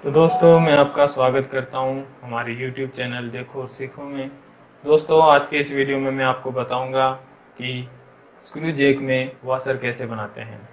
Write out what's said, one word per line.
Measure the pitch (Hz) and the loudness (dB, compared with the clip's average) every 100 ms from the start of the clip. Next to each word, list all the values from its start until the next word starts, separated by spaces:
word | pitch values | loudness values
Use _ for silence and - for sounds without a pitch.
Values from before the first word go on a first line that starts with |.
तो | 139 | 2
दोस्तों, | 147 165 - 170 165 | 4 4 6 6 6
मैं | 165 | 6
आपका | 143 143 - 143 | 4 4 4 2
स्वागत | 131 127 131 135 | 4 2 2 -2
करता | 131 123 131 | -6 -6 -4
हूं | 131 135 135 - | -4 -6 -10 -18
हमारे | 123 117 117 117 | -10 -8 -8 -8
YouTube | 131 123 135 | -8 -8 -10
चैनल | - 123 120 120 | -8 -8 -8 -10
देखो | 123 123 139 | -12 -12 -12
और | 123 | -12
सीखो | - 131 - | -12 -14 -12
में। | 143 139 135 - _ _ _ _ | -12 -10 -12 -14 _ _ _ _
दोस्तों, | 147 151 156 160 | 2 2 4 6
आज | 156 143 143 | 8 6 4
के | 151 | -4
इस | 143 | -2
वीडियो | 139 139 135 | -2 -2 -2
में | 135 | -4
मैं | 135 | -2
आपको | 131 127 131 | -2 -2 -6
बताऊंगा | 127 120 127 131 131 131 135 - _ _ - | -6 -4 -4 -4 -2 -2 -2 -14 _ _ -12
कि | 123 127 123 - _ _ _ _ | -10 -10 -12 -18 _ _ _ _
स्क्रू | - - 160 | -18 -8 -6
जैक | 147 139 139 | 2 2 2
में | 135 131 131 - | 0 -2 -2 -10
वॉशर | 127 131 131 127 | -4 -4 -2 -4
कैसे | 127 120 120 | -4 -6 -8
बनाते | 113 104 - | -10 -10 -12
हैं। | 110 107 104 | -16 -18 -20